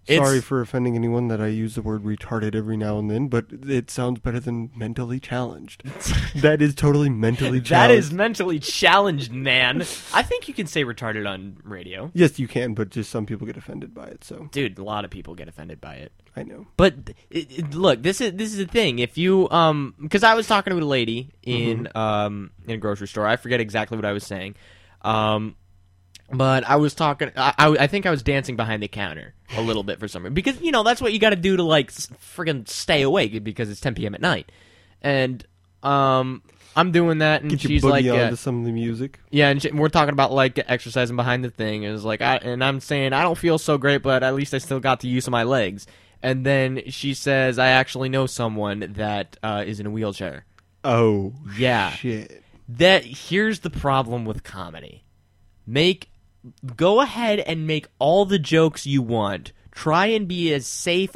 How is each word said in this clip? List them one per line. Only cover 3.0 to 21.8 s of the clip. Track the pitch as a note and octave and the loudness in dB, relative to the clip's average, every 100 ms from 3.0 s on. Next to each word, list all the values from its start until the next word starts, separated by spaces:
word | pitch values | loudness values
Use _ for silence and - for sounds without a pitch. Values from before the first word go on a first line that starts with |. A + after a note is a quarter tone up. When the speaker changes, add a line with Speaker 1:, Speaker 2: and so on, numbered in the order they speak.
| G#2+ | -2
Speaker 1:
then, | A2 C#3 | -2 0
but | A#2+ - A#2+ C3+ | -2 -4 -12 -4
it | C3 A2+ | -4 -4
sounds | - B2 B2 | -4 -4 -4
better | B2+ A#2+ | -4 -6
than | B2+ A#2+ A#2 | -4 -6 -8
mentally | A#2 A2 A2+ A#2+ C3 | -8 -8 -6 -6 -6
challenged. | - B2 B2 D#2 - - C3 | -6 -6 -6 -8 -18 -18 -16
Speaker 2:
<laughs> | - - - - C#3+ | -12 -4 -2 -2 2
Speaker 1:
That | D3+ D3+ | 4 4
is | D3 C#3+ | 2 2
totally | D3 C#3+ D3 | 2 4 2
mentally | A#2 A2+ A#2+ C3 B2+ | 2 0 0 0 -2
Speaker 2:
That | A#2+ E3+ A#3 | 2 6 8
is | A#3 D#3 | 8 6
Speaker 1:
challenged. | |
Speaker 2:
mentally | F3 A3 A3 F#3 D#3 | 0 0 0 -2 -2
challenged, | - - F3+ F#3 G3+ D3 B2+ | -4 2 6 6 6 0 -4
man. | B2+ C3+ B2+ B2 D3+ F3 - - | -4 2 4 4 2 -4 -8 -2
I | - | 0
think | C4 B4 - | 2 -2 -6
you | |
can | C4+ E3+ | -6 -4
say | E3 | -2
retarded | B2+ A2+ A#2 G#2+ G2+ | -4 -4 -6 -4 -4
on | F#2+ G2 F#2+ | -6 -10 -16
radio. | - F#2+ F2+ F#2+ C#3+ | -16 -16 -14 -12 -8
Speaker 1:
Yes, | F3 D#3+ - | 4 4 4
you | B2 | -4
can, | B2+ B2 | -2 -4
but | G#2+ G2+ | -4 -4
just | - G#2 | -4 -6
some | A#2+ G2+ | -6 -6
people | G#2+ G#2+ | -8 -10
get | - | -12
offended | - - - | -14 -14 -14
by | - - | -16 -18
it, | - | -20
so. | - - - | -18 -18 -12
Speaker 2:
Dude, | C#3 B2 F#2 | -6 -6 -6
a | |
lot | G2 G#2+ | -8 -8
of | G2 | -8
people | F#2 D#2+ | -14 -16
get | F2 D#2 | -16 -18
offended | D#2+ E2 D#2 | -18 -16 -16
by | D2+ C2 | -16 -18
it. | - _ _ - | -18 _ _ -16
Speaker 1:
I | |
know. | - - D3+ - | -16 -16 -14 2
Speaker 2:
But | F#3 B2+ - - _ | 2 2 -14 -18 _
it, | E3+ D#3 - | -10 -8 -8
it, | D#3 | -8
look, | D3+ F#3 A#2+ | 0 2 2
this | D3+ - | 0 0
is, | A#3+ | -2
this | F3+ A3 | -4 -6
is | G#3 | -6
the | F#3 | -2
thing. | A#3 G3 A#2+ | 0 0 0
If | B2 - | -2 0
you, | F3+ F#3+ F3+ | 2 4 4
um, | E3+ D#3+ D3 C3+ - D3+ | 4 4 2 -4 -8 -2
'cause | G3+ | 4
I | A3+ | 6
was | A3+ A3 | 4 4
talking | G#3 F#3+ | 0 2
to | F3+ | -2
a | D3+ | 0
lady | C3 A2+ A#2 C3+ - | 0 0 -2 -8 -14
in, | - A#2+ A#2 A2+ | -6 -2 -2 -2